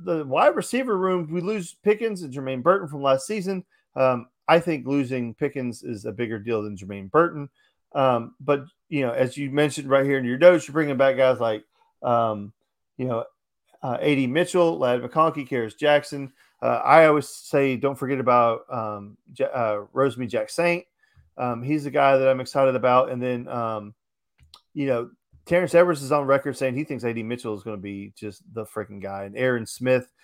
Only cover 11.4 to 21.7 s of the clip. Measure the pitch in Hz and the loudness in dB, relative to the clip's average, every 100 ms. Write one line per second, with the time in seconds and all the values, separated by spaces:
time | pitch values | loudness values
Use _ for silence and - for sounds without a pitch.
11.4 | 117 107 - _ _ _ 131 117 113 107 | -2 -4 -8 _ _ _ 0 0 0 -4
12.4 | 104 - _ _ _ - 127 117 - _ | -10 -18 _ _ _ -8 -6 -4 -8 _
13.4 | _ _ _ _ 135 120 151 139 127 151 | _ _ _ _ -8 -2 0 2 2 0
14.4 | 175 180 170 165 127 123 123 160 160 151 | 0 2 2 2 0 0 -2 2 2 0
15.4 | 131 131 110 - 147 147 143 143 135 _ | -4 -4 -4 -2 2 2 2 -8 -12 _
16.4 | _ _ 120 120 127 156 156 147 135 - | _ _ -2 0 6 8 8 4 0 -12
17.4 | - 143 139 123 139 135 131 135 123 123 | -2 0 2 0 -2 -4 -4 -2 4 4
18.4 | 117 113 - 123 110 104 101 98 _ 131 | 4 0 -6 -8 -6 -8 -14 -20 _ -6
19.4 | 139 131 113 104 101 - 139 123 120 113 | -4 -2 -2 -2 -6 -2 -2 -2 -4 -4
20.4 | 107 - 170 170 - _ _ _ _ - | -4 -2 0 -2 -6 _ _ _ _ -8
21.4 | 123 117 127 | -6 -4 -4